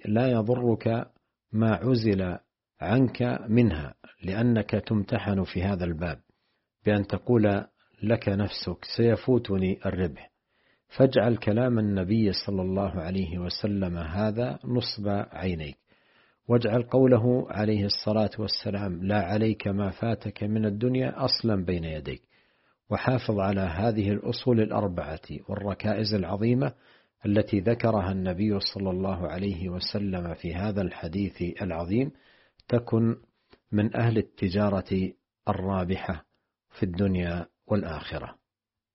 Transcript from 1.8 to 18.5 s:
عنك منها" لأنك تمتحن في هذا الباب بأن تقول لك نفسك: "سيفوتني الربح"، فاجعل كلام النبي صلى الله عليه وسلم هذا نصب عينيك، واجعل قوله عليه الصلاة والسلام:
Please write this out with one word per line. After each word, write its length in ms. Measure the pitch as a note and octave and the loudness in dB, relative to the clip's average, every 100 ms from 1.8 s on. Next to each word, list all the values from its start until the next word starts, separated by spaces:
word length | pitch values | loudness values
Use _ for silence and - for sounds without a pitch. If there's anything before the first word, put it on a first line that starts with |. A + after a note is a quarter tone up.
| A#2+ B2 A2 F#2+ F#2 F2 _ _ _ - | 2 2 4 2 0 -6 _ _ _ -8
عنك 420 | E2+ B2 B2+ - B2 C3 A#2+ | 2 4 4 2 -2 -2 2
منها" 460 | A#2 A2+ D#2 C2 - - - | 4 4 2 -6 -12 -20 -10
لأنك 480 | F2 G2 A#2+ A2 G2+ | -6 0 2 2 2
تمتحن 760 | G#2 - A2 F#2+ A2 G2 G2 | -2 0 -2 0 -2 0 0
في 180 | F2 F#2 | 0 -2
هذا 220 | F#2 F#2+ | 0 0
الباب 340 | F2 D#2 E2+ C#2+ _ _ _ _ _ _ G#2 | -2 -4 -6 -6 _ _ _ _ _ _ 2
بأن 200 | G#2 G2 | 2 0
تقول 580 | G2 - A#2+ G#2 G2+ - _ _ - | -4 2 4 6 2 -4 _ _ -6
لك 260 | G#2 A2+ G#2 | 0 0 0
نفسك: 560 | G2 G2+ - - F2 - - | 0 -2 -4 -8 -8 -8 2
"سيفوتني 840 | A#2 G#2+ - B2 A#2+ F#2+ F#2 G2+ G2 | 2 2 2 2 2 0 0 0 -4
الربح"، 460 | F2 F2 C2+ - _ _ _ _ _ _ | -2 -4 -4 -20 _ _ _ _ _ _
فاجعل 480 | - C3 B2 A2+ A2 | 4 4 6 2 2
كلام 420 | A2 G#2+ B2+ A2+ | 2 2 2 2
النبي 540 | G#2 G2 F#2 A2+ G#2 | 2 0 2 2 2
صلى 300 | F#2 - G2 | 0 -4 -2
الله 280 | F#2 F#2+ G2 | 0 0 -2
عليه 480 | E2+ D#2+ F#2+ F2 F2+ | -4 -4 -2 -2 -4
وسلم 580 | F2+ - G#2+ G2+ F2+ F2 | -6 -4 -2 -2 -2 -4
هذا 640 | D#2 G2 G#2+ G#2+ B2+ C#3 | -4 -2 -2 -2 -4 -6
نصب 440 | B2+ B2 A#2 - G2+ | -2 -2 -2 -4 -2
عينيك، 720 | G2+ - E2 F#2 E2 D2 - _ _ _ _ _ _ - | -2 -4 -6 -4 -4 -8 -12 _ _ _ _ _ _ 0
واجعل 340 | A#2+ A2 A#2+ | 2 4 0
قوله 640 | A#2+ B2+ C3 A#2 B2 B2+ - | 2 4 6 6 4 0 -2
عليه 340 | G#2 G#2+ G#2 | -2 0 0
الصلاة 460 | G2+ - G#2+ G#2+ G2+ - | 0 -2 0 0 0 -2
والسلام: 640 | G#2 | -6